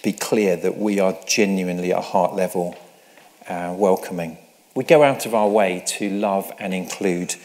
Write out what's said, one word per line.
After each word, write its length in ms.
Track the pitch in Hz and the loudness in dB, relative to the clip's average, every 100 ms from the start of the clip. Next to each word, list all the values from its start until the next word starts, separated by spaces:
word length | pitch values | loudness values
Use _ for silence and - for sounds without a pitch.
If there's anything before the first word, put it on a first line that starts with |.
be 80 | - | -4
clear 440 | 95 - 117 101 87 | -4 0 2 2 2
that 200 | 92 87 | 0 -2
we 240 | 104 98 | 0 2
are 160 | 95 92 - | 0 0 -2
genuinely 680 | - 101 95 90 90 90 | 0 2 0 -2 -2 -2
at 100 | 90 | -2
heart 300 | 92 98 90 | 0 0 0
level 420 | 101 92 95 87 - - _ _ - - - - | 0 -4 -2 -6 -8 -18 _ _ -20 -20 -20 -12
uh, 220 | 90 87 90 | -8 -6 0
welcoming. 600 | 101 92 - 90 82 80 - _ _ - | 2 2 -2 -6 -8 -10 -20 _ _ -4
We 80 | 127 | 4
go 180 | 160 | 6
out 220 | 143 135 120 | 6 2 -2
of 100 | 110 | 2
our 140 | 104 | 4
way 340 | 107 95 90 - - | 4 2 0 -6 -4
to 120 | 104 | -4
love 420 | 98 104 98 95 - | -2 0 0 -4 -8
and 160 | 101 | -6
include 640 | 92 85 - 98 87 92 - | -6 -6 -4 -2 -2 -4 -8